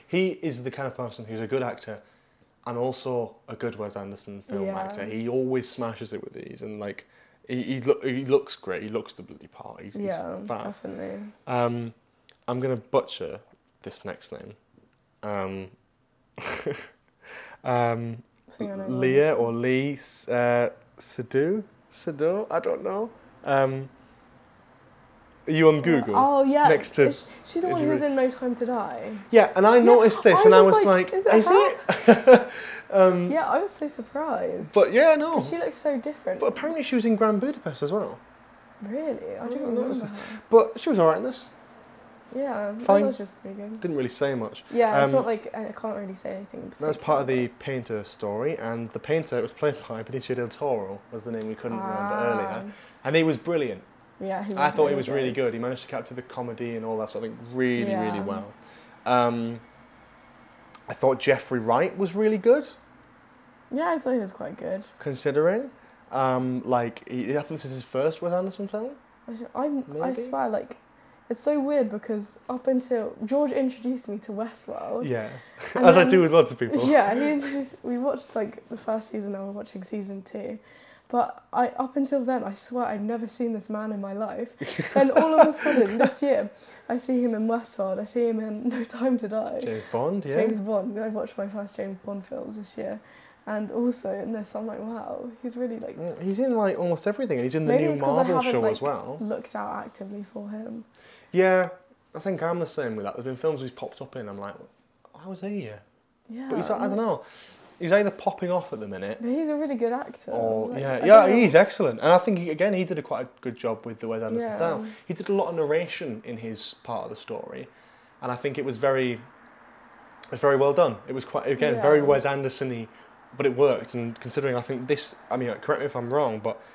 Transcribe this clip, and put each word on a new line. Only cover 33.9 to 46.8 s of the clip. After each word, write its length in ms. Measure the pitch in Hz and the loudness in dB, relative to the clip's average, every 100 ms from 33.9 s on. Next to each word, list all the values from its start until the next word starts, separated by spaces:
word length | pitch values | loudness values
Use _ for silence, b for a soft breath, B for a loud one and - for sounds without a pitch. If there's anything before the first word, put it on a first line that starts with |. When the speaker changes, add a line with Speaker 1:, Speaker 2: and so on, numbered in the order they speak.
| 277 220 277 311 247 175 180 151 | -10 -10 -8 -4 -4 -4 -6 0
Speaker 1:
But 200 | 208 170 | 4 6
yeah, 200 | 214 320 302 | 6 6 6
no. 180 | 311 320 | 2 -2
Speaker 2:
And 80 | |
she 140 | 131 339 | -2 -4
looks 180 | 330 - | -4 -4
so 220 | 302 269 | -2 -2
different. 400 | 294 294 - 185 | -4 -8 -6 -2
Speaker 1:
But 60 | 233 | -2
apparently 360 | - 302 330 | -2 -6 -4
she 120 | 262 247 | -2 0
was 80 | |
in 140 | 226 214 | 2 4
Grand 240 | 220 208 | 4 2
Budapest 420 | 269 302 - 135 | -2 -4 -8 -6
as 80 | 147 | -4
well. 260 | 202 139 120 - - - - - - | -4 -4 -10 -20 -20 -20 -20 -20 -16
Speaker 2:
Really? 540 | 202 254 311 - - 202 | -10 -8 -6 -8 -8 -10
I 60 | |
Speaker 1:
I 40 | 240 | -8
Speaker 2:
didn't 100 | 269 | -6
Speaker 1:
didn't 160 | 262 240 | -4 -4
notice 220 | 254 269 | -4 -6
Speaker 2:
remember 60 | 208 | -8
Speaker 1:
it. 40 | 202 214 | -12 -14
Speaker 2:
her. 100 | 220 - | -14 6
Speaker 1:
But 300 | 226 220 - | 6 6 -2
she 100 | 330 | 0
was 80 | 214 | 4
all 100 | 160 | 4
right 100 | 156 | 4
in 60 | |
this. 240 | 254 254 - - - - - - - - - | -2 -10 -16 -20 -20 -20 -20 -20 -20 -20 -12
Speaker 2:
Yeah, 360 | 254 277 214 208 214 | -8 -6 -4 -6 -4
I 40 | |
Speaker 1:
Fine. 200 | 240 202 269 | 4 4 4
Speaker 2:
thought 100 | 247 | -2
she 80 | |
was 60 | 196 - | -12 -16
pretty 160 | 190 196 | -16 -14
good. 240 | 208 220 | -12 -8
Speaker 1:
Didn't 160 | 185 147 | -4 -2
really 100 | 123 | -2
say 280 | - 139 127 | -2 -2 -2
much. 280 | 107 - - | -4 -10 -6
Speaker 2:
Yeah, 280 | 233 226 139 | 2 4 4
it's 80 | 139 | 4
Speaker 1:
Um, 60 | 262 | 4
Speaker 2:
not 100 | 226 | 2
like, 280 | 220 - | -4 -6
I 200 | - 214 | -10 -10
can't 240 | 214 226 202 | -10 -8 -8
really 160 | 196 185 | -10 -12
say 200 | - 190 | -12 -12
anything 260 | 202 - | -12 -14
in 120 | - | -14
Speaker 1:
That's 160 | - | -6